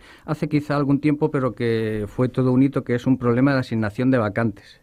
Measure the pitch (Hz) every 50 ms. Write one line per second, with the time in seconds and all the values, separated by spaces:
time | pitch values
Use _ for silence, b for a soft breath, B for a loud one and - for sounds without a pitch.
0 | B B B B B B 156 - - 151 151 147 147 - 147 143 147 135 143 139
1 | - 151 143 143 156 151 151 143 131 127 107 - 123 117 113 113 113 110 107 107
2 | 104 101 - - 127 123 - - 131 127 123 123 135 135 135 139 120 - 120 120
3 | - 131 131 123 120 120 120 120 131 143 139 131 123 - 120 113 110 104 104 -
4 | 127 131 131 123 110 104 101 113 117 113 101 - - - - -